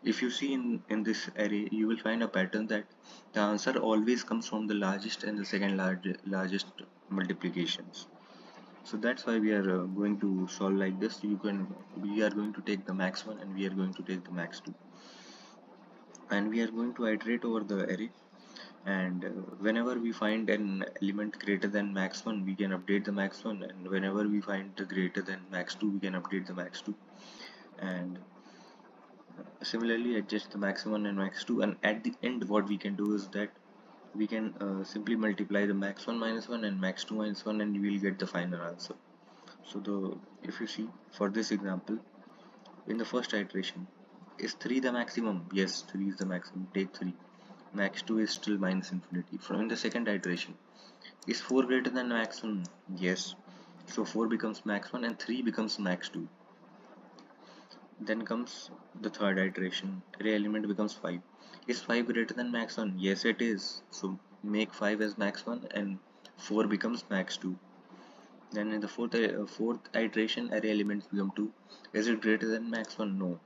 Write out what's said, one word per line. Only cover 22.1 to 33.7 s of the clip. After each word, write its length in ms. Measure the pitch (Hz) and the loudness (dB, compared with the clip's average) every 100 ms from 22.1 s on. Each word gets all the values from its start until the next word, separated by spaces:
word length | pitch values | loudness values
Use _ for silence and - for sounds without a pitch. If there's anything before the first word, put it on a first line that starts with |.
| - | -2
one, 220 | - 104 95 | -4 -2 -2
we 80 | |
can 160 | 95 101 | 0 0
update 340 | 92 90 101 104 | 0 2 2 2
the 40 | |
max 320 | 101 98 - | 0 0 -2
one. 220 | 113 104 | -6 -6
And 240 | - 95 92 | -6 -8 -2
whenever 400 | 95 98 101 104 | 0 2 2 4
we 120 | 104 | 2
find 300 | 101 98 98 95 | 2 -2 -2 -6
the 80 | |
greater 360 | 95 95 92 101 | -4 2 2 0
than 200 | 92 95 92 | -4 -6 -6
max 240 | 92 90 | -4 -4
two, 160 | - 107 | -2 0
we 80 | 98 | 0
can 140 | 95 | 0
update 340 | 92 87 95 90 | -2 -2 -2 -2
the 80 | |
max 280 | 90 90 - | -6 -6 -8
two. 120 | - 104 - - - - - - - - | -10 -10 -12 -20 -20 -16 -16 -18 -20 -8
And 400 | 95 90 90 90 - - - - - - - - - - - - - - | -4 -4 -4 -8 -12 -20 -20 -20 -20 -20 -20 -20 -20 -20 -20 -16 -16 -10
similarly 500 | - 117 117 113 120 113 | -4 0 2 2 2 0
adjust 340 | 101 107 - | 0 -2 -2
the 60 | 104 | -2
max 280 | 98 98 - | 0 0 0
one 200 | 107 104 | 0 0
and 120 | 101 | 0
max 240 | 95 - | 0 -2
two. 200 | - 117 | -2 2
And 120 | 104 92 | 2 2
at 220 | - 110 | 2 2
the 100 | 117 120 | -2 -4
end, 260 | 117 123 101 | -2 -2 2
what 200 | 104 98 | 2 4
we 100 | 101 | 0
can 160 | 104 | -2
do 220 | 98 104 104 | 0 2 2
is 100 | 101 | 0
that 200 | 101 104 - - | -4 -4 -6 -20